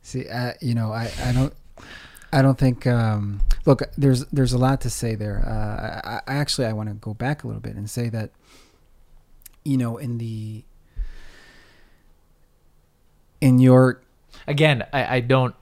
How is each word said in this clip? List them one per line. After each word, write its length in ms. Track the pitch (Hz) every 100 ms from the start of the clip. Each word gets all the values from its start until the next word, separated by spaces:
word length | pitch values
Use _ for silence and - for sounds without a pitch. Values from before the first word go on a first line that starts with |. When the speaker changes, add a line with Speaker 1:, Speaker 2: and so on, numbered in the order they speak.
Speaker 1:
See, 260 | - 127 -
uh, 260 | 120 123 -
you 120 | 127
know, 200 | 117 110
I, 180 | 110 117 -
I 80 | 123
don't, 220 | 123 135 - - - - - - - -
I 100 | 143
don't 160 | 135 131
think, 300 | 135 123 127
um, 540 | 120 113 107 101 101 - - -
look, 160 | 135 - -
there's, 280 | 139 123 -
there's 260 | 147 127
a 40 | 123
lot 240 | 127 135
to 80 | 123
say 260 | - 120 107
there. 280 | 104 98 110
Uh, 640 | 110 110 104 - - -
I, 140 | 113 -
I, 80 | 139
actually, 320 | 147 - 117
I 60 |
wanna 200 | 107 107
go 200 | 104 110
back 300 | 104 127 147
a 40 | 120
little 140 | 107
bit 140 | 107 104
and 140 | 107
say 200 | - 120
that, 220 | 110 107 _ _ - _ _ _ _ _ - _ - - _
you 140 | 147 135
know, 200 | 120 117
in 220 | 131 120
the, 440 | 113 110 110 107 - _ _ - - - - - - - _ _ _ _ _ _ _ _ _ _ _ _ _ _ _ _ _ _
in 160 | 135 127
your 420 | 127 127 127 - _ _ _ - -
Speaker 2:
Again, 380 | 147 156 127 -
I, 240 | 139 123 127
I 20 |
don't 340 | 120 131 127 -